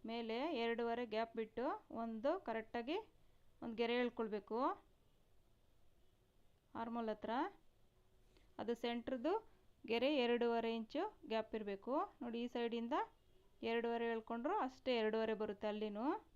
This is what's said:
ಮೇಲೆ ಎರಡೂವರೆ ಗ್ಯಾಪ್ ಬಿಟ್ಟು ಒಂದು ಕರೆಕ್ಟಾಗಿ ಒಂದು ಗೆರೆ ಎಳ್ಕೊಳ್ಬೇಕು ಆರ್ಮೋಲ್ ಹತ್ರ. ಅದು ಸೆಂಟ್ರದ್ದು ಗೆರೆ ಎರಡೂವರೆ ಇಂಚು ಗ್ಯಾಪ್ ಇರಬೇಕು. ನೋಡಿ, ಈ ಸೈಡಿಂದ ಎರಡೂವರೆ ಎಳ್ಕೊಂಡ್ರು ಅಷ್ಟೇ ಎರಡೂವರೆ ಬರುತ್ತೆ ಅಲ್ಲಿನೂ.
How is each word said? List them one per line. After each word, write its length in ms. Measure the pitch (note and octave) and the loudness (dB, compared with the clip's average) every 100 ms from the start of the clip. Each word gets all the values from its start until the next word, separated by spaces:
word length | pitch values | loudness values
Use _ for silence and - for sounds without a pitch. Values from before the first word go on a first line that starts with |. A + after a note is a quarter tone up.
| A3 | -6
ಮೇಲೆ 260 | A#3 A3+ A3+ D4+ C4+ | -4 -2 0 0 0
ಎರಡೂವರೆ 400 | A#3 A#3 A#3 A#3 A#3+ | 0 2 0 0 0
ಗ್ಯಾಪ್ 200 | G#3+ A3+ A3+ | -2 -2 -4
ಬಿಟ್ಟು 240 | A3 - C4 G#4 - A3 | -4 -2 -2 -2 -6 -6
ಒಂದು 280 | A#3 A3 C4 F#4 C4 | -4 0 0 0 -2
ಕರೆಕ್ಟಾಗಿ 500 | A3 A3 A#3+ A#3 F#4 G#4+ - - - - - | -4 -4 -6 -2 -4 -4 -20 -20 -20 -20 -12
ಒಂದು 120 | A#3+ A3 | -8 -2
ಗೆರೆ 160 | A#3 A#3+ | 2 2
ಎಳ್ಕೊಳ್ಬೇಕು 580 | B3 - A3+ G#3 - A3 C#4+ G4+ - - _ _ - - - - - - - - - _ _ - - - _ A3+ | 0 0 -2 -2 -4 0 0 -2 -10 -20 _ _ -20 -20 -20 -20 -20 -20 -20 -20 -20 _ _ -20 -20 -20 _ -6
ಆರ್ಮೋಲ್ 280 | A#3 A#3 A3+ | -4 -2 -2
ಹತ್ರ. 180 | G#3+ - A#3 F#4 - - - - - - - - - - - | -2 -2 0 -2 -4 -20 -20 -20 -20 -20 -20 -20 -20 -18 -8
ಅದು 120 | A3 A#3 | -4 -2
ಸೆಂಟ್ರದ್ದು 500 | A#3+ A#3+ A#3 B3+ C4+ A4 - - - - - | 0 -2 -2 0 2 0 -2 -20 -20 -16 0
ಗೆರೆ 180 | A#3 C4 D4 A#3+ | 2 4 4 4
ಎರಡೂವರೆ 460 | A#3+ A#3 A#3 A3+ A3+ | 4 4 4 2 -2
ಇಂಚು 240 | A3 C#4+ G#4 - - | -2 -2 -2 -4 -2
ಗ್ಯಾಪ್ 220 | A3 A3 A3 | -2 0 -4
ಇರಬೇಕು. 360 | G3+ G3 - C#4+ G4+ - | -4 -6 0 0 0 -4
ನೋಡಿ, 180 | A#3+ A#3 A#3+ | -6 -4 -2
ಈ 20 | B3 | -2
ಸೈಡಿಂದ 400 | A#3 A#3 A#3 D#4+ A4+ - - - - - A3+ | 0 -2 0 0 -2 -8 -20 -20 -20 -6 0
ಎರಡೂವರೆ 360 | A#3 A#3 A#3 A#3 | 0 2 0 0
ಎಳ್ಕೊಂಡ್ರು 420 | A3+ - A#3 C4+ G#4 C4 | -2 -2 -2 0 0 0
ಅಷ್ಟೇ 240 | - - A#3+ | -2 0 4
ಎರಡೂವರೆ 340 | A3 A3 A3 G#3+ | 4 4 2 0
ಬರುತ್ತೆ 260 | G#3+ G#3 G#3+ | -2 -2 -2
ಅಲ್ಲಿನೂ. 340 | G#3+ G#3+ G#3 C4 G#4 - | 0 -2 0 0 0 -4